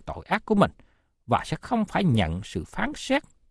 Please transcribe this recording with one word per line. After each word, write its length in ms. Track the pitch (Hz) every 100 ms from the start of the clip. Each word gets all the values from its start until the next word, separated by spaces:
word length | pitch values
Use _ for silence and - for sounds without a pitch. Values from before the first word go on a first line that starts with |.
| -
tội 200 | 90 -
ác 200 | 202 -
của 100 | 202
mình, 160 | 160 - _ _ _ _ -
và 160 | 117 -
sẽ 120 | 156
không 240 | - 233 208
phải 180 | 175
nhận 380 | 185 113 80 85
sự 200 | - 92
phán 280 | - - 233 -
xét 280 | - 269 - _ _